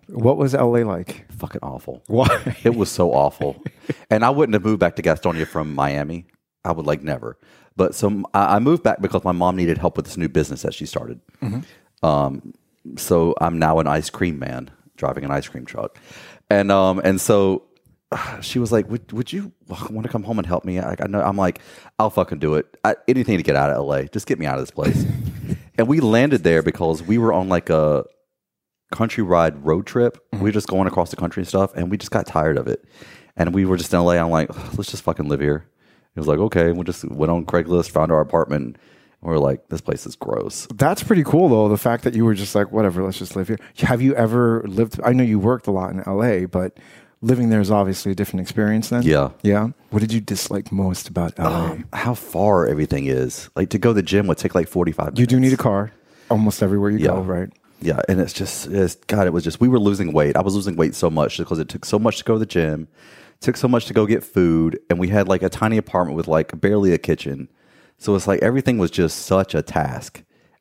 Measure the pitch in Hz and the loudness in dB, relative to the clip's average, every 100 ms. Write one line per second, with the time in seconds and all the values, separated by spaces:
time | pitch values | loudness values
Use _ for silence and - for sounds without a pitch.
0 | - - 117 143 139 135 120 120 110 87 | -14 0 2 2 2 2 2 2 0 -4
1 | 92 - - - - - 135 - - - | -10 -16 -20 -14 -12 -10 -10 -12 -14 -16
2 | - 117 131 - - - 117 117 95 - | -2 2 2 2 -4 -2 0 2 0 0
3 | 85 67 73 - 73 - - - - - | 2 4 2 0 -6 -6 -12 -12 -12 -8
4 | - 107 120 143 135 107 107 104 87 - | -2 2 2 2 2 2 0 2 0 0
5 | 82 78 90 82 78 82 76 69 71 71 | 0 0 0 -2 -4 -4 -4 -2 -2 -2
6 | 73 87 - _ _ _ 92 82 73 73 | -6 -10 -14 _ _ _ -6 -4 -2 -2
7 | 76 65 57 - _ _ _ - 92 - | -4 -8 -10 -16 _ _ _ 0 0 0
8 | 104 104 - 98 92 104 127 170 - - | -2 0 -2 0 2 4 4 2 0 0
9 | 98 95 95 87 90 92 85 73 85 - | -2 -2 0 0 0 2 0 0 -2 -2
10 | - 90 80 82 73 69 - - 78 - | -8 -6 -2 0 -2 -4 -8 -8 -8 -8
11 | 58 120 _ - 120 117 - _ _ _ | -10 -14 _ -10 -8 -8 -10 _ _ _
12 | 80 73 69 67 - - _ _ - - | 0 2 0 -4 -14 -20 _ _ -18 -8
13 | - 85 82 - 82 82 78 80 78 78 | 0 2 2 0 0 2 2 2 2 -2
14 | - - 90 71 65 64 65 _ _ - | -4 -4 -4 -4 -8 -10 -12 _ _ -6
15 | 67 65 69 69 - 67 60 - 52 _ | -6 -4 -4 -6 -6 -12 -12 -10 -10 _
16 | - - - - - 101 101 98 95 95 | -20 -20 -20 -8 0 2 4 4 4 2
17 | 92 95 - 104 98 92 - _ _ _ | 2 2 4 4 4 0 -6 _ _ _
18 | - - - - - 127 113 110 - 117 | -10 -10 -8 -12 -6 -4 0 0 -2 -8
19 | - 110 - 185 202 - - 92 - 110 | -8 -10 -8 -8 -10 -16 -16 -14 -10 -10
20 | 113 113 101 110 85 87 92 90 - - | -8 -6 -4 -4 -4 -4 -4 -6 -6 -6
21 | 98 101 95 101 92 - - - - - | -4 -2 0 0 0 -2 -12 -20 -8 -2
22 | 110 101 90 80 78 76 - - 107 - | 0 0 -2 -2 0 0 -2 -2 -2 0
23 | - 127 117 92 71 69 71 65 69 69 | 0 2 2 0 0 0 0 0 -2 -4
24 | 69 - - 135 73 67 64 - 71 - | -4 -6 -6 -4 -4 -4 -6 -4 -2 0
25 | - - - - - - - - 113 156 | -2 -4 -6 -8 -8 -8 -4 0 2 4
26 | 117 117 147 127 87 82 80 - 82 80 | 4 4 4 4 4 4 2 0 -2 -2
27 | 82 117 113 90 95 90 - 78 76 71 | 0 2 2 2 2 0 2 2 2 0
28 | - _ _ _ _ _ _ _ - - | -2 _ _ _ _ _ _ _ -10 -4
29 | 113 - 92 87 82 73 73 85 - 123 | -2 -2 2 4 4 0 0 0 0 0
30 | 120 - _ 107 101 104 - 95 95 92 | 0 -2 _ -4 -2 -2 0 0 0 0
31 | 87 - 85 - 87 95 98 - 87 101 | -2 -4 -6 -4 -2 0 0 -2 -4 -4
32 | - 107 - 80 78 69 - - _ - | -2 -4 -2 0 0 0 -2 -6 _ -20
33 | - - _ - 85 95 95 92 82 87 | -20 -20 _ -2 0 2 2 0 0 2
34 | 87 87 82 80 - - - - 101 - | 4 4 2 0 -2 -6 -10 -8 -8 -6
35 | - 80 73 69 73 76 - _ _ _ | -4 -4 -2 -2 0 -2 -6 _ _ _
36 | _ 82 76 76 107 90 85 87 85 - | _ -4 0 0 2 2 2 0 -4 -8
37 | - 65 80 87 82 87 80 87 82 78 | -8 -2 0 -2 -2 -2 2 0 2 0
38 | 80 78 76 82 - 73 60 - _ _ | 2 2 2 0 0 -2 -6 -12 _ _
39 | _ _ 82 78 69 65 - 80 - - | _ _ -4 0 0 -2 -8 -10 -6 -8
40 | - - - 57 - - - 113 143 202 | -10 -12 -6 -6 -6 -12 -8 0 0 0
41 | - 185 143 156 180 113 104 104 123 117 | 2 2 4 4 6 4 4 2 2 0
42 | 127 113 113 98 101 104 98 107 101 87 | 0 2 2 2 0 -2 0 0 0 0
43 | 95 95 95 98 92 107 - - - 120 | -4 -6 -8 -6 -4 -6 -10 -2 0 2
44 | 135 139 113 120 120 113 104 98 113 - | 2 2 2 2 2 0 -2 -2 -2 0
45 | 120 127 120 104 107 123 - 95 90 92 | 2 4 4 2 2 0 -2 -2 -2 -6
46 | 98 98 120 92 90 90 92 - - - | -4 0 2 0 0 -2 -4 -8 -20 -20
47 | _ _ 117 123 117 110 98 104 95 95 | _ _ 0 2 4 2 4 2 2 -2
48 | 101 95 98 92 92 110 104 110 107 120 | -4 -4 -4 -4 -4 -2 0 0 -2 0
49 | 80 73 67 - 104 104 117 - - 104 | 2 2 0 -2 0 2 0 -6 -4 -2
50 | 110 113 104 98 - 101 - 98 95 90 | 0 -2 -2 -6 -4 -6 -4 -2 -2 -2
51 | - 90 87 - 80 85 82 80 - - | -6 -4 -4 -2 -2 -2 -4 -6 -10 -6
52 | 123 117 - 82 104 95 64 76 76 69 | -4 -6 -6 0 4 4 4 0 -2 -2
53 | 67 65 64 - - - 92 104 120 104 | 0 0 -2 -6 -8 -4 -2 2 2 2
54 | 87 101 98 78 - 90 82 90 85 78 | 2 2 2 0 0 0 0 0 -2 -2
55 | 73 110 120 127 131 131 123 98 110 - | -2 0 4 4 4 2 2 0 -4 -10
56 | _ _ - 107 107 - 98 101 101 107 | _ _ -2 2 2 2 0 2 2 2
57 | - 95 92 90 92 - _ - 80 67 | 2 0 -2 -4 -6 -12 _ -6 -2 0
58 | - 92 82 - 95 - - 98 90 - | 0 0 -2 -4 -8 -10 -4 0 0 -2
59 | - 104 92 85 82 - 127 123 101 98 | -4 0 2 0 -2 2 4 4 2 2
60 | 85 76 73 73 95 101 95 85 80 - | 0 2 2 2 0 -2 -2 0 0 0
61 | 85 78 69 - 85 80 76 - - 107 | 0 0 -2 -2 -6 -4 -6 -10 -2 0
62 | 113 - - 110 110 87 80 76 80 _ | 0 -2 -2 -2 0 0 0 -2 -8 _
63 | - - - _ - - 123 120 - 113 | -20 -20 -20 _ -4 0 2 0 2 2
64 | 107 113 - 95 85 82 82 - - 87 | 2 0 0 2 4 4 2 -2 -2 -2
65 | 90 104 95 92 92 - 110 110 - 92 | 2 2 2 0 0 0 0 0 0 0
66 | 82 78 80 80 80 80 101 104 95 82 | 0 -2 0 0 0 -2 2 4 4 2
67 | - 78 69 69 - _ _ _ _ _ | 0 -4 -4 -10 -12 _ _ _ _ _
68 | - 98 98 98 113 131 131 117 85 - | -2 0 0 2 2 2 0 0 0 0
69 | 82 - - 95 - 78 - 82 69 62 | 0 -2 0 0 0 -2 -2 -2 -2 -6
70 | - - _ _ _ _ | -14 -20 _ _ _ _